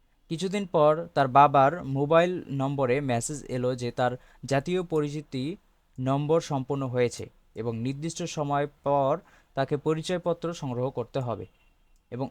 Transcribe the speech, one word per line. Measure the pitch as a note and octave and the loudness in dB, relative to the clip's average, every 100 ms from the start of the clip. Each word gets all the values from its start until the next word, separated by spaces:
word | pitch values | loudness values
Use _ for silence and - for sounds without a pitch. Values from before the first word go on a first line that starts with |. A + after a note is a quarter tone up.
| _ _ - | _ _ -10
কিছুদিন | D#3+ F#3 G3+ G3 | -6 -4 -4 0
পর | E3 D3+ D#3 E3+ | 4 4 4 0
তার | - C3+ | 0 4
বাবার | C3+ C#3+ C#3 C3+ F3 | 8 8 8 4 2
মোবাইল | C3+ C3+ C#3+ E3 F3+ F3+ - | -4 -2 4 4 4 0 -6
নম্বরে | C#3 C3+ C#3 B2+ C3+ | -4 -2 0 2 2
মেসেজ | C#3 A#2 A#2+ D3 | 0 -2 -4 -8
এলো | - B2+ B2+ | -6 -4 -2
যে | B2+ A#2+ | -2 -4
তার | - B2 B2+ - - | 0 0 -2 -8 -18
জাতীয় | A#2+ C3+ D#3 F3+ | -2 -2 0 -2
পরিচিতি | F3 D#3 D3 D3+ D3 C3 C#3 G#3 _ _ _ - | -2 -2 -2 -4 -8 -6 -6 -8 _ _ _ -6
নম্বর | B2+ C#3 D3 E3 | -2 0 2 0
সম্পন্ন | D#3+ C#3 C3 C#3 C3+ | 2 -2 -2 -4 -2
হয়েছে | B2 A#2+ - - - _ | 0 0 -2 -12 -18 _
এবং | - A#2 A2+ | -8 -6 -4
নির্দিষ্ট | B2 C#3 E3 D#3+ | -4 -4 -6 -6
সময় | E3+ - C#3+ C#3+ D3 - | -6 -4 -2 -2 -2 -4
পর | C#3+ C#3+ C3+ D#3 - - _ | 0 2 2 0 -6 -20 _
তাকে | - C3+ D3 | -4 -2 0
পরিচয়পত্র | D#3 D#3+ D#3+ F3+ F3 E3+ E3 | 0 -2 -2 -4 -2 -4 -4
সংগ্রহ | E3+ C#3 A#2+ B2+ | -6 -6 -4 -4
করতে | C3 A#2 C#3 | -4 -6 -4
হবে | B2 G#2 F#2+ _ _ _ _ _ _ | -4 -6 -8 _ _ _ _ _ _
এবং | B2 C3 | -8 -6